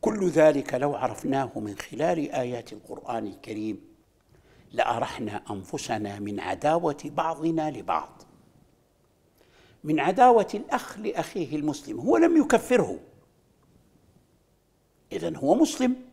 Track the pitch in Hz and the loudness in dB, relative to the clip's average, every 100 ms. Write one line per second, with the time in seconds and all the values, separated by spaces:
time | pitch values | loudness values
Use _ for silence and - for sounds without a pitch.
0 | 214 214 185 151 156 143 135 127 143 143 | -2 0 0 6 6 6 -2 -2 -2 -2
1 | 127 110 - 135 131 120 107 98 - 135 | -4 -4 -4 -2 -4 -6 -10 -10 -12 -4
2 | 160 170 143 147 123 120 - 107 - 123 | -2 0 -2 -4 -4 -6 -10 -18 -14 -14
3 | - 117 107 92 - 107 107 98 - _ | -8 -6 -6 -12 -12 -8 -6 -8 -12 _
4 | _ _ _ _ _ _ _ 117 - 117 | _ _ _ _ _ _ _ -2 0 0
5 | 120 - 107 104 - 104 95 147 - 110 | -4 -6 -8 -8 -10 -10 -8 -10 -6 -4
6 | 104 101 104 101 90 92 147 165 170 143 | -4 -6 -8 -6 -6 -2 0 2 0 -4
7 | 151 156 160 151 160 160 156 123 90 82 | -6 -4 -2 -2 -2 0 -2 -6 -4 -4
8 | - - - _ _ _ _ _ _ _ | -4 -18 -20 _ _ _ _ _ _ _
9 | _ _ _ _ _ _ _ _ 151 151 | _ _ _ _ _ _ _ _ -2 0
10 | 143 190 254 233 190 208 - 262 - 190 | 2 6 8 8 4 -4 -4 -4 -4 -8
11 | 214 - - 208 156 151 151 143 - - | -6 -4 -4 -4 -4 -2 -2 -4 -8 -6
12 | 185 330 330 330 - 226 - 247 131 - | 2 4 6 6 4 2 4 2 2 -4
13 | - - _ _ _ _ _ _ _ _ | -12 -20 _ _ _ _ _ _ _ _
14 | _ _ _ _ _ _ _ _ _ _ | _ _ _ _ _ _ _ _ _ _
15 | _ 101 85 - 139 214 320 - 254 254 | _ -6 -6 -2 2 4 4 4 0 0
16 | - | -8